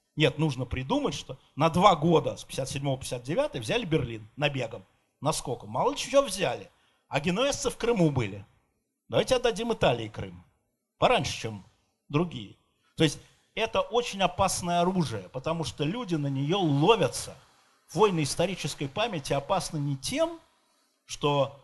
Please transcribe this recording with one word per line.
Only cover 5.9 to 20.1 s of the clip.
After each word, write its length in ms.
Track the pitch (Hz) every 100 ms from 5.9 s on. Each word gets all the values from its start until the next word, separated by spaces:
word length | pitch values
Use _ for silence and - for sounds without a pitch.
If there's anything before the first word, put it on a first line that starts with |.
ли 40 | 285
чего 240 | - 277
взяли. 500 | 269 196 151 113 98 _ _ _ _
А 100 | 135
генуэзцы 520 | 160 180 277 - 254
в 80 | -
Крыму 320 | - 233 160
были. 340 | 131 104 101 101 _ _ _ _ _ _
Давайте 280 | 117 214 254
отдадим 360 | 240 190 233
Италии 360 | 220 175 123 110
Крым. 360 | - 95 87 - _ _ _ _ _
Пораньше, 340 | 180 240 - -
чем 240 | 113 104 - _ _ _ _
другие. 480 | 143 175 123 98 - _ _ _ -
То 60 |
есть 140 | 160 - - _ _
это 260 | - 220 202
очень 400 | 185 226 240 196
опасное 640 | 185 - 190 - 175 175
оружие, 480 | 175 190 143 110 90
потому 340 | 127 156 165
что 200 | 143 -
люди 320 | 147 233 220 165
на 100 | 143
нее 320 | 135 139 196
ловятся. 760 | 170 139 165 233 147 - - - - _ _ _ _
Войны 300 | 151 214 170
исторической 640 | 143 - 175 185 151 - 143
памяти 440 | 202 226 180 -
опасны 460 | 139 - 190 - 156
не 180 | 143 139
тем, 440 | -